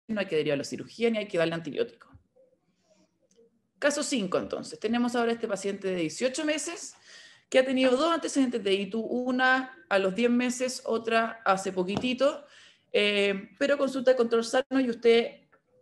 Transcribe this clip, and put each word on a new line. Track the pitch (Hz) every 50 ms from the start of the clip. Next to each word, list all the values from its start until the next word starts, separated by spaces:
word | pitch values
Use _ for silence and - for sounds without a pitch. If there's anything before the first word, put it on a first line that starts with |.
| _ -
no | 220 202
hay | 196
que | 196 165 156
derivarlo | 147 147 143 139 139
a |
cirugía, | - 131 - - - - - 226 233
ni | 226 214
hay | 202 208
que | - 170
darle | 160 165 165
antibiótico. | 165 165 156 120 - - - - - - - - - _ _ _ _ _ _ _ _ _ _ _ _ _ 640 622 587 _ _ _ _ _ _ _ _ _ _ _ _ _ _ _ -
Caso | - 294 285 294
cinco, | 285 - 285 240 196 180 180 139
entonces. | 104 - - - - - - -
Tenemos | - 214 233 240 240 240 240
ahora | 240 233 233 233
este | 233 226 208
paciente | 202 190 196 196 196 196 190 190
de | 185 180
dieciocho | 165 156 - - 240 262 254 - 311
meses | 302 311 302 - 339 339 - - - - - _ - - - - - - _ _ -
que | - 262
ha | 262
tenido | 269 262 254 262 262 247
dos | 262 311 339
antecedentes | 330 320 330 320 - 285 262 240 240 233 196
de | 202 190
itu, | 196 202 190 220 226
una | 220 - - 247 247 254 254 254 262 254 262 262 262 - - - - -
a | 202 196
los | 196 190 185
diez | 226 240 240
meses, | 240 240 247 247 247 247 254 254 254 - -
otra | - 226 220 226 226 226 226 226 226 - - -
hace | - 190 190 - 196
poquitito, | 185 190 180 180 208 196 - 254 254 247 262 285 311 294 - - - - - - _ _ _ _
eh, | - 202 208 208 208 202 202 202 196 196 202 - - -
pero | 285 277 285 277
consulta | 277 262 262 269 247 254
de | 254 254
control | 233 233 233 226 226
sano | - - 254 - - 262 269
y | 262 240
usted | 226 - - 233 233 233 233 - - - _ _ _ _ _ _ _ _